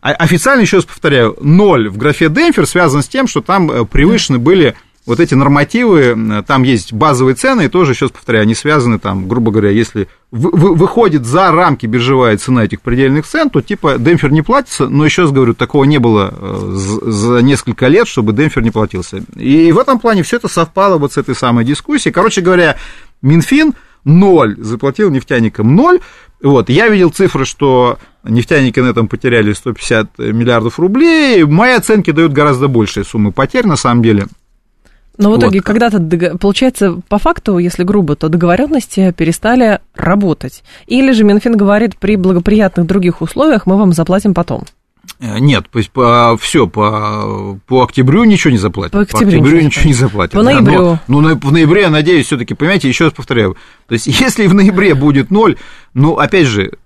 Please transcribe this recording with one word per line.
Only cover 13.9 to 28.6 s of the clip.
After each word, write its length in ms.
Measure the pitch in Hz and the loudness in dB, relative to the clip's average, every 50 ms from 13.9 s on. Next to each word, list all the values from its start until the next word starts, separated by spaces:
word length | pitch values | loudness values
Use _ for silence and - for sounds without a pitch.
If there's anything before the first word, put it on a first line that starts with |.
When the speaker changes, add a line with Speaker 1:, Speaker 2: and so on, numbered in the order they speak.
| 135 127 | -2 0
Speaker 1:
демпфер 340 | 117 147 170 156 - 143 | 0 0 0 2 0 0
не 120 | 143 156 156 | 0 0 0
платится, 440 | - 240 285 254 - - - 139 123 | 0 0 -2 -2 -4 -6 -4 -4 -2
но, 160 | 135 139 151 | 0 0 0
еще 200 | 151 - - 180 | 0 0 0 0
раз 80 | 156 | 0
говорю, 240 | 139 135 131 117 113 | 2 2 2 0 0
такого 300 | - 131 - - 147 135 | -2 -4 -2 0 0 2
не 120 | 139 151 147 | 2 2 2
было, 340 | 120 120 110 104 98 92 - - | 2 2 2 0 0 -2 -6 -10
э, 340 | 92 98 101 98 98 98 95 | -12 -10 -10 -8 -8 -8 -8
з-, 360 | 98 98 95 107 110 - - | -6 -6 -6 -6 -6 -6 -6
за 300 | 110 101 104 120 123 120 | -4 -2 -2 0 0 2
несколько 460 | 120 135 143 123 - - 117 - 131 127 | 2 2 0 0 -4 -8 -6 -2 0 2
лет, 200 | 147 202 240 - | 2 2 0 0
чтобы 240 | - - 113 104 107 | -2 -4 -2 -2 0
демпфер 280 | 104 151 156 - 139 117 | 0 -2 -2 -2 -2 -4
не 60 | 117 | -2
платился. 540 | 104 110 107 104 - 92 90 - - 95 - - - | -2 -2 -4 -4 -6 -10 -10 -10 -12 -14 -14 -14 -14
И 360 | - 110 - 277 320 330 330 | -8 -2 0 2 2 4 4
в 80 | 320 208 | 2 2
этом 200 | 269 - 269 233 | 0 0 -2 0
плане 220 | - 233 220 190 | 0 0 0 0
все 160 | 156 - - 240 | -2 -2 -4 -4
это 100 | - 185 | -4 -4
совпало 500 | - 170 165 - _ 190 196 202 190 160 | -4 -4 -4 -4 _ -2 0 0 0 0
вот 140 | 147 143 - | -2 -2 -4
с 40 | - | -6
этой 160 | 131 - 127 | -6 -4 -6
самой 300 | - - 123 120 120 113 | -4 -2 -2 0 0 0
дискуссией. 480 | 123 147 - - - 302 262 - 165 - | -2 -4 -6 -4 -4 -4 -2 -2 -2 -2
Короче 280 | 170 190 220 - - | 0 -2 0 0 0
говоря, 360 | 180 175 185 175 175 156 135 - - - - - - - _ _ - | 0 2 2 2 2 0 0 -4 -10 -18 -20 -20 -20 -20 _ _ 0
Минфин 500 | 135 151 170 156 - 262 294 320 311 254 - _ _ _ _ _ | 2 2 2 2 2 0 2 2 0 -2 -4 _ _ _ _ _
ноль 520 | 139 156 175 196 196 185 160 131 107 101 - | 2 4 4 4 4 4 4 2 2 -2 -6
заплатил 500 | 113 107 117 113 - 139 127 - 214 196 | -8 -10 -8 -4 -4 -4 -2 0 -2 0
нефтяникам, 680 | 139 131 - - 143 123 113 107 - - 107 113 143 | 0 -2 -4 -2 -2 0 0 -2 -2 -2 0 2 4
ноль. 240 | 190 277 349 359 359 - - - - - _ _ _ - | 4 4 4 2 2 0 -6 -20 -20 -20 _ _ _ 0
Вот, 260 | 202 143 127 101 - | 2 2 2 2 2
я 180 | 123 170 220 233 | 0 2 2 2
видел 200 | 214 196 180 165 | 2 2 2 0
цифры, 360 | 147 - 190 175 - 139 135 | 2 0 -2 0 0 -2 -6
что 520 | - - _ 147 139 131 123 123 120 - - - _ _ _ _ | -6 -6 _ 0 2 2 2 2 0 -2 -6 -12 _ _ _ _
нефтяники 560 | - 110 120 117 - 170 147 | -2 -2 -2 0 0 0 0